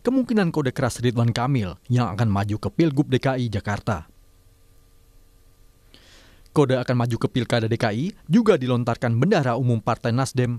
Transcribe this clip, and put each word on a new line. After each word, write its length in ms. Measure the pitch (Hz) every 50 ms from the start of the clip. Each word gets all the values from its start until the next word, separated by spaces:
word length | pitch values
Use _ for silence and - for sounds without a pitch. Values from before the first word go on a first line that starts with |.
| -
kemungkinan 480 | 247 254 262 247 - 233 214 196 165
kode 240 | - 156 143 131 -
keras 240 | - 131 120 - -
Ridwan 320 | 120 123 107 120 117 117
Kamil 480 | 113 117 123 135 143 127 101 90 - - _
yang 240 | - 123 120 123 98
akan 160 | 95 104 123
maju 320 | 110 98 101 101 104 107 110
ke 160 | - - -
Pilgub 320 | - 165 160 135 139 147
D 160 | 127 131 123 -
K 160 | 139 131 131
I 80 | 123
Jakarta. 640 | 117 107 101 - 107 101 98 - - 104 82 78 - - - - _ - _ - - _ _ _ - - - - _ - - - _ - - - - _ - - - - _ - - _ _ _ - - - - - - - - - - - - -
Kode 320 | - 160 143 127 131 123 123
akan 240 | - 127 123 117
maju 100 | 120 120 113 -
ke 60 | -
Pilkada 400 | - 131 117 - - 120 110 113
D 80 | 117 -
K 160 | - 113 104
I 160 | 113 147 190 - - -
juga 320 | - 156 240 233 214 190 147
dilontarkan 560 | 127 123 127 120 123 123 117 - - 120 113
Bendahara 400 | 113 139 190 220 175 135 127 120
Umum 240 | 123 131 123 120 110
Partai 320 | - - 113 - - 120
Nasdem, 480 | 113 127 135 - - 127 123 120 120